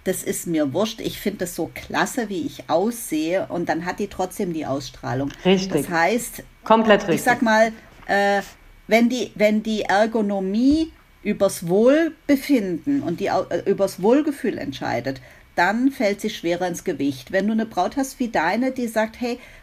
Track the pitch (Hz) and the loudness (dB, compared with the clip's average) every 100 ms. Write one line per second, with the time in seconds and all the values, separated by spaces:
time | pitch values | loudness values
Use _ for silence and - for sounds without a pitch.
0 | 190 180 - 190 175 160 143 156 220 - | -4 -4 -4 -6 -2 0 0 0 -2 -4
1 | 170 - 208 202 170 - 160 - - 147 | -8 -4 -6 -4 -6 -6 -8 -8 -6 -2
2 | 190 269 214 180 135 - - 165 214 233 | -2 -2 -4 -4 -6 -8 -2 0 0 -4
3 | - 156 160 185 131 - 170 160 175 185 | -4 -2 0 -2 -2 -4 -2 -2 -4 -6
4 | 202 - 185 - 185 160 135 139 131 - | -6 -4 -6 -4 -4 -4 -4 -6 -8 -10
5 | 131 127 139 - 185 190 190 156 139 165 | -6 -4 -4 0 2 2 2 -2 0 0
6 | 170 233 - - - - - 226 220 202 | 2 0 -4 -12 -18 -4 2 4 6 4
7 | 180 156 254 240 226 220 226 226 - - | 4 0 2 2 4 4 2 -2 -18 -12
8 | - 202 202 202 - - - - - 220 | -2 2 2 2 -2 -12 -20 -14 2 4
9 | 233 254 - 170 214 214 220 214 - 196 | 4 0 -4 2 2 2 0 -2 2 2
10 | 220 226 202 196 190 214 262 311 320 - | 2 0 -2 -2 -2 2 4 4 0 -8
11 | _ _ 208 202 196 - 170 196 247 302 | _ _ -4 0 0 0 0 4 6 6
12 | 330 - - 277 - 254 190 165 143 143 | 2 -2 0 2 4 2 2 -4 -2 -2
13 | 165 170 196 185 - 170 190 190 196 - | -2 -2 0 0 -2 -2 0 0 0 2
14 | 202 277 302 277 214 - - - 117 117 | 4 4 2 -2 -4 -4 -6 -6 -4 -4
15 | 131 135 - - - - 175 226 269 269 | -4 -8 -12 -20 -6 0 0 2 0 0
16 | 202 202 214 - 170 175 180 170 - 143 | -2 -2 -6 -4 -2 -2 -2 -4 -4 -2
17 | 143 131 - 190 208 220 220 185 190 277 | -2 -4 -4 0 0 0 -2 -2 -2 -2
18 | 269 - 233 180 165 220 262 254 233 220 | -4 -4 -2 0 0 0 0 -2 -2 -2
19 | 220 - 247 247 - - | -2 -4 -6 -6 -12 -20